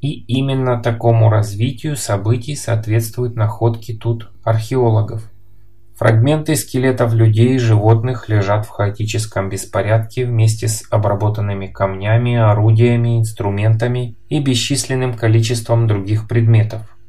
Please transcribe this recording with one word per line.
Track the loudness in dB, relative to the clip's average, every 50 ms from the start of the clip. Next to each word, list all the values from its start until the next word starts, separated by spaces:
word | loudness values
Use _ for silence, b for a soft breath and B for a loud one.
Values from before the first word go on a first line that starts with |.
И | -4 -6 -6
именно | -6 -6 -4 -2 -2 0 0 -2 -2 0 0 -2 -2 -2
такому | -2 -4 0 2 2 4 6 6 4
развитию | 4 2 0 -2 -4 -4 -4 -4 -4 -6 -6 -6 -6
событий | -6 -4 -4 -4 -4 0 -2 -2 -2 -2 -8 -10
соответствуют | -10 -6 -4 -4 -4 -2 0 -2 -2 -2 -2 -6 -6 -6 -6 -2
находки | -2 -4 -4 -2 0 -2 -2 -2 -2 -8 -12 -12
тут | -8 -4 -4 -4 -4 -6 -14 -20 -10 -4
археологов. | -2 -2 -2 -2 -2 -2 0 2 2 2 2 0 -2 -6 -10 -12 -14 -18 -20 -20 -20 -20 -20 -20 -20 -20 -20 -20 -20 -10
Фрагменты | -2 0 2 4 4 4 2 2 0 0 -2 -2
скелетов | -2 -2 -4 -4 0 0 0 2 2 0 0 2
людей | 4 4 4 4 4 4 4 4
и | 2
животных | 2 2 2 4 6 4 4 4 4 -2 -4 -6 -4 -2
лежат | 0 0 2 2 0 -2 -2
в | -6
хаотическом | -4 -4 -4 -4 -2 -4 -6 -4 -4 -4 -4 -4 -6 -6 -6 -4
беспорядке | -6 -8 -10 -6 -4 -4 0 2 2 0 0 -2 -4 -4 -4
вместе | -2 2 2 4 2 2 0 -2
с | -4 -4 -6 -6 -2
обработанными | -2 0 0 0 -2 0 -2 -2 -2 -2 -4 -4 -4 -6 -8
камнями, | -10 -6 -4 -4 -4 -2 -4 -2 2 2 2 2 2 0
орудиями, | 2 4 4 4 4 4 4 4 4 4 4 4 2 2 0 0 0
инструментами | 0 -2 -4 -6 -4 -4 -2 0 2 2 2 2 0 -2 -2 -4 -4 -6 -10 -14 -10 -4
и | -4 -2
бесчисленным | 0 0 0 0 0 -2 -2 -4 -2 -4 -4 -2 -2 -2 -4
количеством | 0 2 2 4 4 2 2 -2 -4 0 0 2 2 2
других | 2 0 0 0 -2 -2 -2 -2
предметов. | 0 0 2 4 6 6 4 4 2 -2 -8 -12 -14 -18 -20 -20